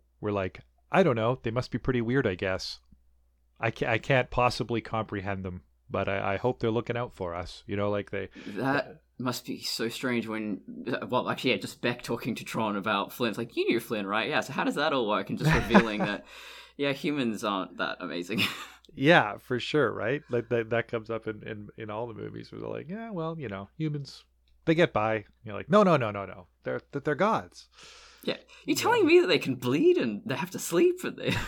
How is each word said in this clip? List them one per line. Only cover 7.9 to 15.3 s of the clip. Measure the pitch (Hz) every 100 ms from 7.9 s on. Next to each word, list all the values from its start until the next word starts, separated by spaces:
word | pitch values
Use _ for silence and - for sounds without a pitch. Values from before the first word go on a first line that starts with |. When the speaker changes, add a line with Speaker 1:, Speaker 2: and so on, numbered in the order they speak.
| 101 98
Speaker 1:
they | 98 95 - - 101
Speaker 2:
That | 135 139 - - _ -
must | 127 117 -
be | -
so | - - 117
strange | - 127 120 107
when, | 110 107 98 - - 110 131 110
well, | 123 92
actually, | - 135
yeah, | 107
just | - -
Beck | 123 120
talking | - 117 - 101
to | -
Tron | - 110 101
about | 104 101 98
Flynn. | - 120
It's | 104
like, | 117 -
"You | 392
knew | 117
Flynn, | - 110 98
right? | 107 110
Yeah, | 147
so | -
how | 143
does | 269 143
that | 156
all | 139 104
work?" | 101
And | 101